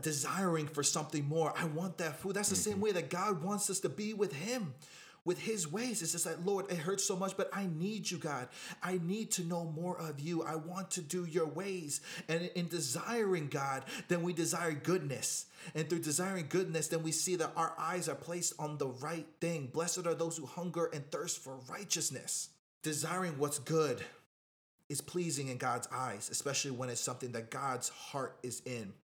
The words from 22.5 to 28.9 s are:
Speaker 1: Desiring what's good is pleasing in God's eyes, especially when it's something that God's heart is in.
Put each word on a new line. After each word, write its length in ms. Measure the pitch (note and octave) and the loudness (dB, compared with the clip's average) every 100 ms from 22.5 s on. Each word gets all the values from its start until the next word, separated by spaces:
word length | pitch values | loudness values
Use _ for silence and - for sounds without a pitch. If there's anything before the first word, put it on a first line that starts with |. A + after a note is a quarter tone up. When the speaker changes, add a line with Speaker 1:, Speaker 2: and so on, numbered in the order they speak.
| _ _ - | _ _ -6
Speaker 1:
Desiring 560 | D#3 D3 D#3+ F3+ F3+ C#3 | -4 -2 0 0 0 2
what's 220 | C#3+ C#3 | 0 0
good 460 | B2 D#3+ D3 A#2+ - - _ _ _ _ _ _ - | 2 4 4 2 -4 -12 _ _ _ _ _ _ -6
is 140 | C#3 | -6
pleasing 480 | - F3+ E3+ C#3 C3+ | -2 0 0 0 -2
in 80 | B2 | 0
God's 300 | D3 A#2+ - | 2 0 0
eyes, 380 | B2 B2+ G#2 - | -2 -2 -4 -4
especially 400 | - C#3+ C3 C#3+ | -2 0 0 0
when 180 | B2 B2+ | -2 -2
it's 120 | A#2 | -2
something 320 | - B2 B2+ | -2 -4 -4
that 180 | A#2 A2+ | -4 -4
God's 380 | C3 C3+ A#2+ - | -2 0 0 -2
heart 500 | - - C#3 B2 - | -6 -6 -4 -4 -6
is 200 | B2+ - C3 | -8 -6 -6
in. 280 | A#2+ G2 | -6 -6